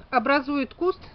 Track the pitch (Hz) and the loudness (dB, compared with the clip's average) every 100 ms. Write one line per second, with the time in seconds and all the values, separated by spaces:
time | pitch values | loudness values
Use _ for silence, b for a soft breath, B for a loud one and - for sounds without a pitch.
0 | - 254 233 285 262 285 262 - 349 - | -4 0 2 0 0 -2 -4 -2 -2 -2
1 | - | -8